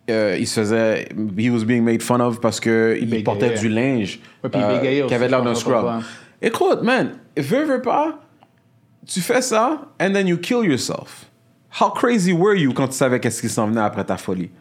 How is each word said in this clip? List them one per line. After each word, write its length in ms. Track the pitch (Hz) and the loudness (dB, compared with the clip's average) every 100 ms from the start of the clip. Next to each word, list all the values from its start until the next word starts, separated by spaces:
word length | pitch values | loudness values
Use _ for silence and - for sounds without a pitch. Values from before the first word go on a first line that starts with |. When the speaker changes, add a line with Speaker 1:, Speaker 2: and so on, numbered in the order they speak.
| - | -4
Speaker 1:
euh, 260 | 110 107 87 | 0 0 0
il 80 | 110 | -2
se 140 | - | 0
faisait, 480 | 104 113 113 95 - - 107 95 | 0 2 2 0 -4 -6 -6 -2
he 120 | 120 | 0
was 140 | 120 | 2
being 180 | 110 123 | 2 2
made 200 | 117 113 | 2 2
fun 180 | - 123 | 2 2
of 200 | 123 117 | 2 0
parce 180 | 117 107 | -2 0
que 360 | 113 113 113 110 | 0 2 2 0
Speaker 2:
Il 120 | 113 | -2
Speaker 1:
il 100 | 113 | -2
portait 240 | 107 104 120 | -2 0 0
Speaker 2:
bégayait. 100 | 113 | 0
Speaker 1:
du 80 | 110 | 0
linge, 520 | 110 131 131 95 - - - | 0 0 0 -2 -8 -18 -12
Speaker 2:
Ouais, 80 | 131 | -6
puis 100 | 101 | -2
il 40 | |
Speaker 1:
euh, 140 | 104 - | 0 0
Speaker 2:
bégayait 280 | 135 139 131 | 0 0 0
Speaker 1:
qui 80 | |
avait 100 | 120 123 | 0 2
Speaker 2:
aussi, 40 | |
Speaker 1:
l'air 80 | 127 | 2
Speaker 2:
je 40 | |
Speaker 1:
d'un 60 | 120 | 2
Speaker 2:
pense, 80 | 117 | 0
Speaker 1:
scrub. 240 | 123 123 | 0 0
Speaker 2:
ouais. 160 | 117 117 113 - - _ | 0 -4 -8 -14 -20 _
Speaker 1:
Écoute, 420 | - - 370 247 | -4 0 0 2
man, 280 | 185 254 147 - - - | 2 0 -2 -6 -10 -6
veux, 280 | 135 240 | -2 0
veux 180 | 302 254 | 0 -2
pas, 380 | 240 - 311 302 - _ - _ _ _ _ _ - | 0 0 0 -4 -14 _ -20 _ _ _ _ _ -10
tu 140 | - | -6
fais 220 | 170 240 | -2 0
ça, 400 | 262 220 240 302 - - | 0 0 0 -2 -8 -4
and 120 | 180 | 0
then 140 | 196 190 | 0 0
you 100 | 175 | 0
kill 260 | - 247 | 0 0
yourself. 640 | 220 123 - - - - - _ _ _ _ - | 2 0 -2 -8 -10 -20 -20 _ _ _ _ 0
How 80 | 208 | 0
crazy 440 | 202 247 240 175 | 2 2 4 2
were 200 | 170 196 | 2 4
you 200 | 202 139 | 4 2
quand 140 | 120 135 | 2 -2
tu 80 | - | 0
savais 220 | 135 123 | 2 2
qu'est-ce 220 | 120 110 | 0 -2
qui 80 | 117 | -4
s'en 180 | 104 107 | -2 0
venait 140 | 113 | 0
après 240 | 104 101 | 0 -2
ta 140 | 95 92 | -4 -4
folie ? 320 | - 92 87 - | -4 -6 -6 -12